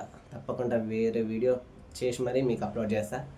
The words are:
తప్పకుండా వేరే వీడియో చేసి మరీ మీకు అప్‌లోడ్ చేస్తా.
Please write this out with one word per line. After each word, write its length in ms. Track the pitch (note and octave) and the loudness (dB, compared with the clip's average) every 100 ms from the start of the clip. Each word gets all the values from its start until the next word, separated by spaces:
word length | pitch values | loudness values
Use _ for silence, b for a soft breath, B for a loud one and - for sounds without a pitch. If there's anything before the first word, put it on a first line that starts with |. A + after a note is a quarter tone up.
| - - - | -4 -12 -16
తప్పకుండా 440 | - - B2 A#2+ A#2 | -12 -6 -2 0 0
వేరే 440 | A2 A2 A2+ A2+ | 0 2 2 2
వీడియో 360 | A2 A2 B2+ B2 - - - - | 0 2 4 2 -2 -20 -16 -4
చేసి 200 | B2+ B2 | -2 0
మరీ 180 | B2 B2+ | 0 2
మీకు 240 | B2+ A2+ G#2 | 2 2 0
అప్‌లోడ్ 280 | A2+ G#2+ | -2 0
చేస్తా. 340 | G#2+ G#2+ B2+ - | 0 0 -4 -8